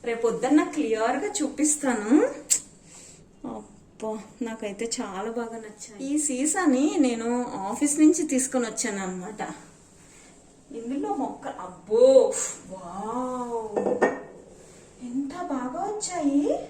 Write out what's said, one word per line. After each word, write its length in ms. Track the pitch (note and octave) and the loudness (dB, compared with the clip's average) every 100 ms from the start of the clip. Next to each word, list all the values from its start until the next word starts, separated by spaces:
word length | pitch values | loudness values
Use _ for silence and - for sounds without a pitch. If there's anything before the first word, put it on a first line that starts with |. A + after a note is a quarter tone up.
రేపు 180 | A#3+ A3+ | -4 -2
పొద్దున్న 420 | A#3 G3 C4 D4+ | 0 0 4 4
క్లియర్గా 640 | F4 D4+ A3+ A3 A3+ B3 G#4 | 4 -2 -2 2 2 0 -2
చూపిస్తాను. 960 | - C4 - D4+ - C4+ A3 G#3 D4+ C5 - - - - - - - - - - - B3 | -4 -4 0 0 2 0 0 4 4 4 -2 -4 -4 -4 -20 -20 -20 -20 -20 -20 -14 -10
అబ్బా, 720 | A3 G#3+ - - - A3 A3 - - | -10 -14 -20 -20 -8 -6 -6 -10 -8
నాకైతే 500 | A#3 A3 G#3 G3 A#3 - | -8 -6 -8 -6 -6 -4
చాలా 300 | G#3 F#3+ A3+ | -6 -6 -6
బాగా 260 | A#3 A3+ A3+ | -4 -6 -8
నచ్చాయి. 460 | G#3+ - - G#3+ | -14 -16 -18 -10
ఈ 140 | C4+ D4+ | -2 0
సీసాని 800 | - B3+ D4+ G4+ E4 B3+ D4 F#4+ | 0 0 0 2 4 4 4 4
నేను 480 | B3+ A3+ A#3 B3 B3 | 2 2 0 -2 -2
ఆఫీస్ 480 | F#3 F#3+ C4 C#4+ D#4 | -6 -6 0 0 6
నుంచి 280 | D#4 F4+ D#4 | 6 6 0
తీసుకొని 380 | C4 - B3+ | 0 0 0
వచ్చాను 380 | A3+ G#3+ A3+ G3+ | -2 -4 -4 -4
అనమాట. 500 | F#3 F#3 F3+ G#3 - - - - - - - - - - - - - | -6 -6 -10 -10 -10 -10 -18 -20 -20 -20 -20 -20 -20 -20 -20 -20 -14
ఇందులో 420 | A3+ A#3 C#4 G#4 | -10 -6 -4 -2
మొక్క, 340 | D4 A#3 - - | -2 -4 -6 -12
అబ్బో, 840 | - F#3 F3 - A3+ C4 C4 - - - - - | -10 -12 -14 0 8 10 10 8 2 -6 -8 -14
వావ్, 1080 | F#3 E3+ F#3 G#3+ B3 B3+ B3+ A#3+ A#3 A3 G3+ - - - C4+ - - - - - - - - | -12 -10 -8 -6 -4 -4 -6 -4 -4 -2 -2 0 2 2 0 -14 -20 -20 -20 -20 -20 -20 -16
ఎంత 320 | B3 B3+ C#4 | -8 -6 -6
బాగా 460 | F4 F4 C4 B3+ E4+ | -6 -6 -4 -6 -6
వచ్చాయి. 680 | G4+ G#4+ G4 F4+ C#4+ C#4+ G4+ - | -6 -4 -4 -2 2 2 2 -2